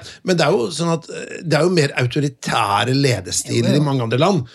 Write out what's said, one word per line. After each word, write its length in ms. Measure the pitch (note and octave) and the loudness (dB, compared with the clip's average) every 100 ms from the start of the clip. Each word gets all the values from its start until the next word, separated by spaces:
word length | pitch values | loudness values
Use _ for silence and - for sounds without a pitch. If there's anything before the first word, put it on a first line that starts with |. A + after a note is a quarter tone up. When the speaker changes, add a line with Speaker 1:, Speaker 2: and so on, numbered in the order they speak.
| - - - | -2 -10 -2
Speaker 1:
Men 100 | F3+ | 0
det 100 | D3 | 2
er 60 | |
jo 160 | F#3 G#2+ C#3+ | 2 0 -4
sånn 160 | E3+ | -2
at, 160 | E3 - | -2 -6
eh, 320 | - - - | -14 -12 -10
det 160 | F3 D3 | -2 2
er 80 | |
jo 60 | F3 F3 | 2 2
mer 160 | C#3 - | 2 0
autoritære 880 | B2 D3+ C#3+ - - B2+ G#2+ G2+ A#2 C3+ | -2 0 -2 -4 -4 0 2 2 2 2
ledestiler 720 | C#3 G2+ F#2+ - - A#2 A#2 | 2 0 -2 -6 -2 0 2
Speaker 2:
Jo, 40 | C#3 | 2
jo. 40 | |
Speaker 1:
i 40 | D3 | 2
mange 160 | C3+ | 0
andre 160 | A2+ B2 | 0 2
land. 240 | F3 F#3 B2 | 2 0 -2